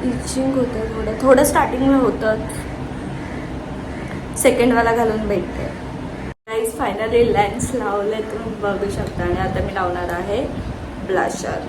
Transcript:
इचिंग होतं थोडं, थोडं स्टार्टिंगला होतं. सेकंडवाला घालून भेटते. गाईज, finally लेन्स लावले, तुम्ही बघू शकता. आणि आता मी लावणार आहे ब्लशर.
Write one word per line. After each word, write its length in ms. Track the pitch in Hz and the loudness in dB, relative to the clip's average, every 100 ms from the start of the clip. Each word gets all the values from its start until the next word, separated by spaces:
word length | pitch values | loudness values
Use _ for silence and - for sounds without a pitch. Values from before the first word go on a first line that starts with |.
इचिंग 500 | 254 240 - 262 262 | -2 -2 -2 0 2
होतं 260 | 269 240 - | 2 0 0
थोडं, 340 | - - - 220 | -4 -2 -4 2
थोडं 220 | 262 262 | 6 8
स्टार्टिंगला 540 | 294 330 285 254 269 277 | 8 4 2 2 4 6
होतं. 380 | 233 185 220 214 - - - - - - - - - - - - - - - - - - - - | 4 2 0 0 -2 -6 -8 -8 -8 -8 -8 -8 -8 -8 -8 -8 -8 -8 -8 -8 -8 -8 -8 2
सेकंडवाला 600 | 262 247 240 233 233 226 | 4 6 4 4 4 4
घालून 320 | 226 220 214 | 2 2 0
भेटते. 360 | 196 - - 190 196 - - - 64 - | 0 -2 -6 -6 -6 -8 -8 -8 -8 -10
गाईज, 500 | - - 226 453 - | -12 -6 -2 -2 -2
finally 540 | 262 - 226 233 233 | -2 -2 2 4 6
लेन्स 420 | 202 202 247 - 254 | 4 2 0 -2 -2
लावले, 460 | 208 202 202 220 | 0 0 0 -2
तुम्ही 340 | 214 214 226 202 | -4 -4 -6 -4
बघू 300 | 202 190 202 | -2 0 -2
शकता. 320 | 196 202 - | -2 -4 -2
आणि 140 | 175 175 | 0 2
आता 260 | 185 185 | 0 0
मी 100 | 190 | -2
लावणार 360 | 196 180 180 175 | 0 -2 -2 -2
आहे 380 | 175 190 208 262 - - - - - 190 | -2 -2 -2 -2 -4 -6 -6 -8 -8 -2
ब्लशर. 600 | 185 - - - 151 | 0 0 -2 -4 -4